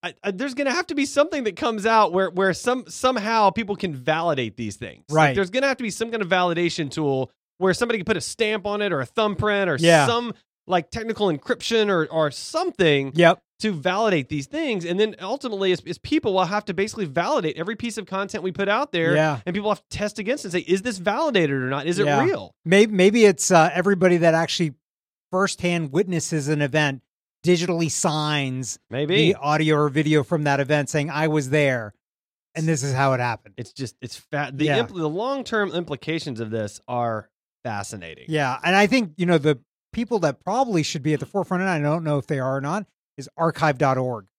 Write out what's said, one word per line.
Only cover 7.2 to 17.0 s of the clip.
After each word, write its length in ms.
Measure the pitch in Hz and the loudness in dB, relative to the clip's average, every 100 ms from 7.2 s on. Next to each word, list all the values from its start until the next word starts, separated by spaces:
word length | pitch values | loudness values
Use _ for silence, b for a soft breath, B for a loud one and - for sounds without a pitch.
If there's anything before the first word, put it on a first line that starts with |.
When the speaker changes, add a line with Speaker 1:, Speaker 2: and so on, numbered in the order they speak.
| 127 _ _ _ | -4 _ _ _
Speaker 1:
where 160 | 190 | 0
somebody 240 | 175 240 233 | 2 0 -2
can 80 | 180 | -2
put 100 | 196 | -4
a 60 | |
stamp 460 | - - 220 214 196 | -4 -4 -2 -2 -4
on 160 | 202 | -4
it 100 | 208 | -2
or 80 | 156 | -2
a 40 | 131 | -4
thumbprint 600 | - 214 196 214 202 190 | -2 -2 0 -2 0 0
or 100 | 139 | 2
Speaker 2:
Yeah. 260 | 165 165 143 | 6 6 6
Speaker 1:
some, 300 | 233 240 - _ _ - | 0 -4 -10 _ _ -2
like, 240 | 180 - | -2 -2
technical 400 | 233 226 220 202 | -10 -8 -2 0
encryption 580 | 147 - 247 - 226 208 | 0 -2 -4 0 0 2
or, 160 | 185 156 | 0 0
or 180 | 160 151 | 0 0
something 840 | - - 311 359 - 170 143 135 151 | -2 -6 -4 -4 2 4 4 0 4
Speaker 2:
Yep. 260 | 170 180 _ _ | 6 4 _ _
Speaker 1:
to 100 | 214 | -4
validate 580 | 170 156 185 226 175 127 | -2 -2 0 0 0 -2
these 160 | 151 135 | -6 -6
things. 400 | 302 311 208 165 | -4 -2 -2 -2
And 140 | 180 | 0
then 160 | 220 185 | 0 -2
ultimately, 500 | 185 269 262 202 190 | -8 -6 -6 -2 0
as, 100 | 180 - | -2 -4
as 100 | 170 | -12
people, 360 | - 302 240 185 | -2 0 2 2
will 100 | 175 | 2
have 200 | 208 - | -2 -4
to 80 | 180 | -4
basically 300 | 214 226 | -4 -4